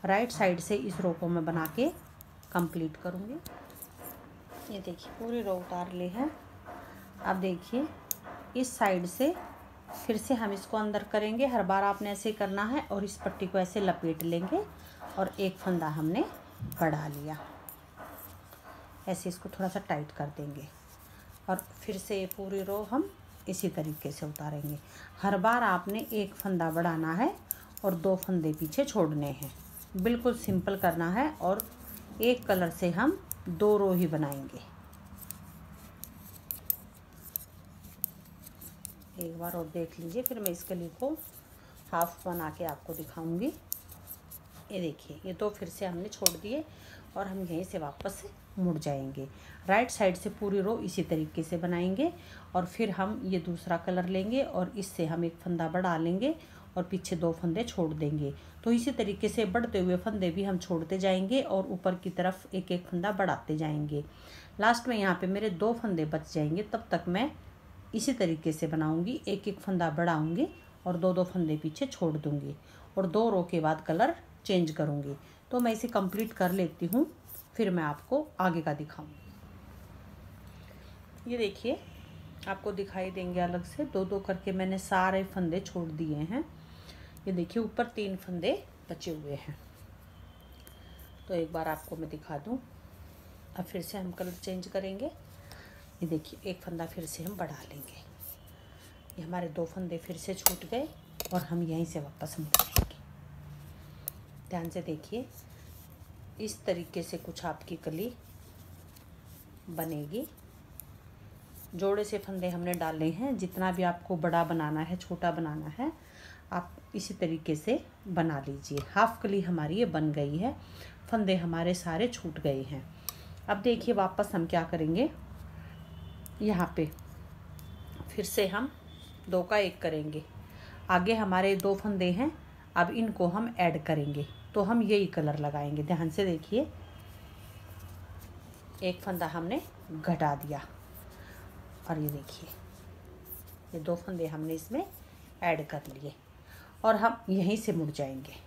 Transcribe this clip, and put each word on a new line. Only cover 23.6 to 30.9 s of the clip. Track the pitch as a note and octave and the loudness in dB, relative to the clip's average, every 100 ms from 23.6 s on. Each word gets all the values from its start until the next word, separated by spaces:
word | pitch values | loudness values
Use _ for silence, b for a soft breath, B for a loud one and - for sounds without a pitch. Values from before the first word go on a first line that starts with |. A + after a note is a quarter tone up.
| F#3+ | 0
तरीके | E3 D#3 D#3 C#3+ | 0 -2 -2 -6
से | D3 D3+ | -4 -6
उतारेंगे। | D3+ D3+ D3+ D3 D3 B B B - | -4 -4 -4 -4 -6 B B B 0
हर | G3 G3 | 2 6
बार | G#3+ A#3+ | 6 6
आपने | A3+ F3+ F#3 G#3 - | 6 4 2 -4 -2
एक | A3 G3 | -2 -2
फंदा | - G3 F#3 E3 | -4 0 2 4
बढ़ाना | D#3+ E3+ D#3+ D#3+ | 4 2 2 2
है | F3 C#4+ - - B B - | 4 2 0 -8 B B -2
और | G3+ F3 | 0 4
दो | F#3+ F#3 | 4 4
फंदे | F#3+ F#3 D#3 | 4 2 2
पीछे | D3+ D#3 G3+ | 2 0 2
छोड़ने | C#4 A3 D#3+ D3 C#3+ | 2 4 4 4 0
हैं। | C3+ - - - - - F#3+ | -4 -8 -10 -16 -16 -8 0
बिल्कुल | G3 A#3+ B3 A3 | 4 4 2 2
सिंपल | - F#3+ F#3 G3 | 2 2 2 4
करना | F3+ | 4